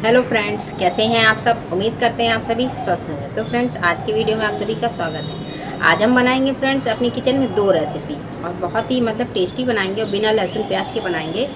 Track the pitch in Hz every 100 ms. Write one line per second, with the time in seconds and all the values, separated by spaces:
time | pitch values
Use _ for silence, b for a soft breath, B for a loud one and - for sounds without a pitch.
0 | 220 247 247 226 208 208 - - 180 175
1 | 220 233 220 214 240 226 - 175 214 233
2 | 226 226 233 226 - 233 254 - - 170
3 | - 147 - - 214 240 247 180 175 170
4 | - 214 220 220 214 202 208 220 233 -
5 | 165 156 147 - - - - - 165 170
6 | 214 254 247 262 262 269 269 269 240 220
7 | 240 233 247 269 254 196 196 170 151 151
8 | - 143 - - 165 180 175 220 - 254
9 | 233 220 240 226 180 - 254 220 190 202
10 | 220 202 214 214 185 - 202 190 190 226
11 | 190 170 156 185 277